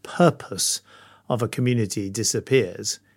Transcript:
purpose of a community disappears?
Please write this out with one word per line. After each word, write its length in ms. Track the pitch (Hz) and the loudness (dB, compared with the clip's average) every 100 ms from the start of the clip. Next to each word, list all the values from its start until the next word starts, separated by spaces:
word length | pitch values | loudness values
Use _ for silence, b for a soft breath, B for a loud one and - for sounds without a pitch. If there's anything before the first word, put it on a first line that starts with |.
purpose 800 | - - 175 - - 95 - - b b b b - | -6 4 4 4 -4 -4 -4 -4 b b b b -6
of 140 | 120 | -2
a 60 | 113 | -2
community 640 | - 123 120 104 - 98 | 0 0 2 0 -2 -4
disappears? 880 | 101 104 113 - 131 92 - 104 - _ | -2 -2 -2 2 2 2 -2 -8 -8 _